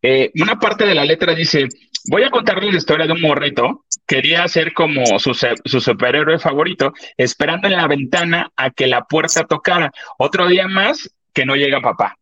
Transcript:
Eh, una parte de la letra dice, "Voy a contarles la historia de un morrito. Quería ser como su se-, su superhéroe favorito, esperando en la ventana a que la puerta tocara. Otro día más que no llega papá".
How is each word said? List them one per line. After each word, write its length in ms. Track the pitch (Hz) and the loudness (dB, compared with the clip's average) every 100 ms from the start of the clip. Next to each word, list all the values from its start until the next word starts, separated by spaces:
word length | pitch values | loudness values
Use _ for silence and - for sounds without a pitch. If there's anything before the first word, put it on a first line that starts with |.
Eh, 300 | 123 131 127 160 | 4 2 2 0
una 160 | 180 214 | -2 0
parte 260 | 220 208 208 | -2 0 2
de 100 | 170 | 2
la 100 | 143 | 2
letra 280 | 160 170 160 | 0 0 0
dice, 320 | 160 151 135 - _ - - | 0 0 0 -6 _ -14 -2
"Voy 140 | 196 | 0
a 60 | 262 | 2
contarles 420 | 247 226 190 202 | 2 0 -2 0
la 60 | 180 | -2
historia 280 | - 156 160 | 0 0 0
de 60 | |
un 80 | 165 | 0
morrito. 640 | 160 143 143 139 123 285 _ - - | 2 0 0 0 -2 -2 _ -12 -2
Quería 400 | 135 139 170 175 | -2 0 0 0
ser 260 | - 160 | 0 -2
como 460 | - 160 143 120 98 | 0 -2 2 2 2
su 140 | - | 0
se-, 220 | 120 123 117 - | 0 -2 -2 -2
su 140 | 127 | -2
superhéroe 600 | 120 107 123 135 151 160 | 0 0 2 2 2 0
favorito, 540 | 165 143 165 185 139 - - - | 0 0 -2 0 -4 -4 -20 -2
esperando 500 | 123 - 147 180 196 | -2 0 -2 0 0
en 80 | 185 | 0
la 120 | 160 | 0
ventana 640 | 143 127 175 170 170 170 - | 0 0 -2 0 -2 -4 -4
a 160 | 131 | -6
que 160 | - 131 | -2 0
la 160 | 123 - | 0 0
puerta 380 | 151 156 - 160 | -2 0 -2 -2
tocara. 460 | 151 - 175 151 - - - | -2 0 0 -2 -6 -20 -4
Otro 300 | 143 185 180 | -2 0 2
día 200 | 180 185 | 2 2
más 420 | 190 202 311 - _ _ | 0 0 -2 -8 _ _
que 120 | - 131 | -4 -2
no 100 | 139 | 0
llega 260 | 143 139 | 0 0
papá". 340 | 123 95 101 - | -2 -2 -4 -4